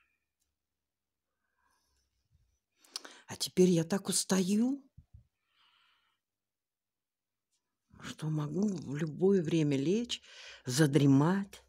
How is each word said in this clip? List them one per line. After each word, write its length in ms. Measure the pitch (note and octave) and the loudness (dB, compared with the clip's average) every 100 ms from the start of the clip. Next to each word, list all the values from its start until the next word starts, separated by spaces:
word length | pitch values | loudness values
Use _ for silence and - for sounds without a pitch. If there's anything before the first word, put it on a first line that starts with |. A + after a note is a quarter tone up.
| _ _ _ _ _ _ _ _ _ _ _ _ _ _ _ _ _ _ _ _ _ _ _ _ _ _ _ _ _ - - - - | _ _ _ _ _ _ _ _ _ _ _ _ _ _ _ _ _ _ _ _ _ _ _ _ _ _ _ _ _ -14 -14 -20 -18
А 100 | G#3 | -10
теперь 340 | - F#3 F#3 | -2 2 4
я 140 | E3 | 4
так 240 | D#3+ G3 G3 | 0 -4 -2
устаю, 760 | F3+ - F#3+ F#3 G#3 B3 C#4 - - - - _ _ _ _ _ _ _ _ _ _ _ _ _ _ _ _ _ _ _ _ _ _ _ _ _ _ _ - | -4 0 0 0 0 0 -4 -12 -20 -20 -20 _ _ _ _ _ _ _ _ _ _ _ _ _ _ _ _ _ _ _ _ _ _ _ _ _ _ _ -18
что 280 | - - D3+ | -16 -10 -6
могу 380 | D3+ D3 E3 G#3 | -4 -4 -2 -4
в 300 | E3+ B2 D3 | -4 -8 -8
любое 460 | D#3+ C#3+ F#3+ G3 | -8 -2 2 2
время 340 | D#3 E3 D3 C3+ | 2 0 0 0
лечь, 460 | D3 A3 A#3+ - - - - - | 0 -2 -4 -10 -12 -20 -20 -14
задремать. 1000 | B2+ B2+ D3 C#3+ C#3+ C3+ D#3+ G3 G3+ - | -4 2 4 6 6 6 4 0 -4 -14